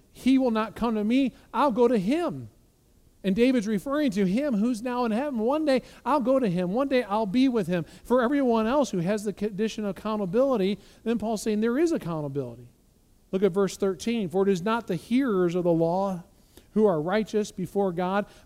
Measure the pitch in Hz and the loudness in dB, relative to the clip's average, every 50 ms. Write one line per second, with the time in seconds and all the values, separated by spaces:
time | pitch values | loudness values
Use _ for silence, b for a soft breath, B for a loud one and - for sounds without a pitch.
0 | b b - - - 247 269 262 262 240 220 214 220 208 - - 220 240 220 214 | b b -10 -2 2 4 4 4 4 2 0 0 -2 -4 -4 -4 -2 -2 0 0
1 | 208 220 247 269 277 233 B B B B B 226 277 285 202 247 240 240 254 208 | 0 2 2 2 2 0 B B B B B 2 2 2 4 4 4 4 4 2
2 | 170 208 285 339 349 277 160 131 117 104 - _ _ _ _ _ _ _ _ _ | 0 0 0 0 -2 -4 -6 -8 -10 -14 -18 _ _ _ _ _ _ _ _ _
3 | _ _ _ _ - 190 190 220 240 262 262 240 190 220 220 190 - 277 277 302 | _ _ _ _ -4 -2 2 4 4 4 4 2 0 0 -2 -2 -2 -2 0 0
4 | 302 262 170 208 196 180 190 254 294 294 233 196 214 247 254 202 240 254 247 247 | 0 0 2 2 0 2 2 0 0 0 0 0 0 0 -2 -4 -4 -4 -2 -2
5 | 247 226 208 226 294 302 262 214 214 247 285 320 311 285 269 240 B B B B | -2 0 -2 -2 -2 -4 -4 -2 0 0 0 0 2 2 0 0 B B B B
6 | B 240 277 302 208 254 269 262 254 196 165 185 180 175 196 247 285 269 277 247 | B 0 0 0 2 2 2 2 2 0 0 0 -2 -2 -2 -2 0 0 0 0
7 | 226 196 202 220 226 190 175 254 262 269 240 226 175 165 180 175 151 B B B | 0 0 -2 -2 -2 0 2 2 2 2 2 0 -2 -2 -2 -2 -4 B B B
8 | B - 240 254 233 240 294 285 269 240 226 226 220 220 269 302 254 - - 180 | B 0 2 2 2 2 2 2 2 2 2 2 0 0 0 0 0 0 -2 -2
9 | 160 185 220 208 202 214 185 - 202 220 202 180 226 214 - 220 208 202 180 - | -2 -2 -2 -2 -4 -6 -6 -4 -6 -4 -2 -2 -4 -4 -4 -4 -6 -6 -6 -6
10 | - 214 220 214 202 175 175 240 269 277 254 214 185 196 208 - B B B B | -6 -6 -4 -4 -4 0 0 2 2 2 2 0 0 0 -2 -4 B B B B
11 | B 220 240 214 208 226 226 202 - 226 214 214 220 233 240 285 349 330 330 196 | B -4 -4 -2 -2 -4 -4 -4 -2 -2 0 0 0 0 2 2 0 0 0 -2
12 | 151 165 165 156 147 143 135 139 131 120 117 123 123 127 _ _ _ _ _ _ | -4 -4 -6 -6 -6 -4 -4 -6 -6 -6 -10 -16 -20 -20 _ _ _ _ _ _
13 | _ _ _ _ _ _ 190 190 208 190 170 202 196 180 - - 202 196 185 - | _ _ _ _ _ _ -2 0 2 2 2 2 0 0 -2 -2 -2 -2 -2 -2
14 | - 226 233 233 196 151 156 196 196 196 196 170 175 220 226 233 214 - 180 156 | -2 -2 -2 -2 -2 -2 0 2 2 2 2 2 0 0 -2 -2 -2 -4 -6 -6
15 | - - 233 262 285 247 202 185 180 170 170 180 170 175 165 165 165 165 175 190 | -2 0 0 0 2 2 2 2 2 2 2 0 2 2 2 2 2 2 0 0
16 | 196 196 185 170 - - _ b b b b b b b b 208 220 202 170 151 | -2 -4 -4 -6 -10 -14 _ b b b b b b b b 2 4 4 4 2
17 | 147 180 196 220 208 - 220 208 214 - - - 180 - - 196 202 190 170 180 | 0 0 0 0 0 0 -2 -4 -4 -4 -6 -8 -8 -4 -2 0 0 0 0 -2
18 | 180 180 196 208 202 B B B B | -2 0 0 -2 -2 B B B B